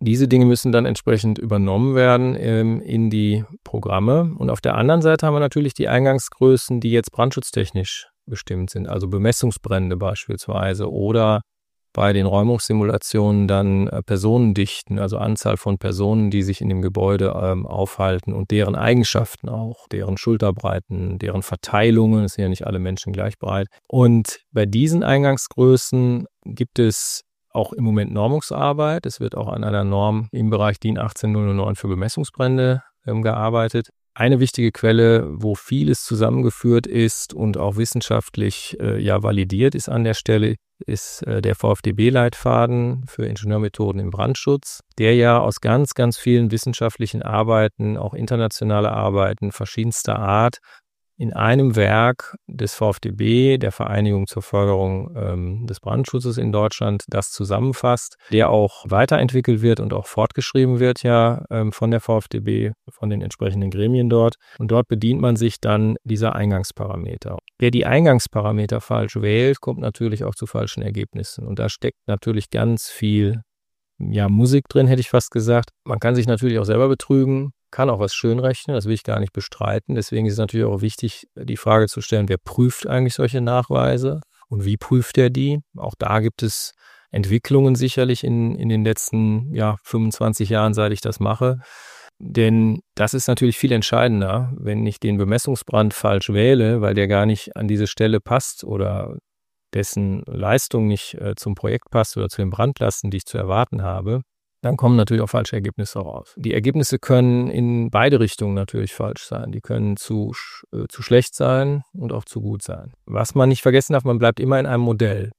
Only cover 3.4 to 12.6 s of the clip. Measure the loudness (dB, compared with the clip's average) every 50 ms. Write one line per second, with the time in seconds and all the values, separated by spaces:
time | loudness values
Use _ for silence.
3.4 | -2 -6 -12 -20 _ -8 -8 -6 -4 -2 0 0 2 4 4 2 2 0 -2 -4
4.4 | -2 -2 -2 -2 -2 -2 0 2 2 4 4 4 4 4 4 4 2 0 0 2
5.4 | 0 0 0 0 -2 -2 -2 -2 -2 0 2 2 4 4 2 2 -2 -6 -2 _
6.4 | 6 6 6 6 4 -2 -4 -2 0 2 2 2 2 0 -2 0 0 0 0 -4
7.4 | -8 -6 -4 -4 -4 -2 -2 -4 -4 -4 -8 -12 -14 -18 _ _ _ -14 -14 -14
8.4 | -8 -6 -6 -4 -4 -4 -6 -8 -6 -6 -4 -4 -4 -2 -2 0 2 2 2 2
9.4 | 0 -2 -2 -4 -6 -4 -2 -2 0 -2 -2 -2 -2 -4 -4 -6 -6 -8 -10 -8
10.4 | -8 -6 -4 -4 -2 -2 -2 -4 -4 -6 -4 -2 -2 0 2 4 4 4 2 0
11.4 | -2 -6 _ _ _ _ _ _ _ _ _ 0 2 2 4 4 2 2 2 4
12.4 | 4 2 2 0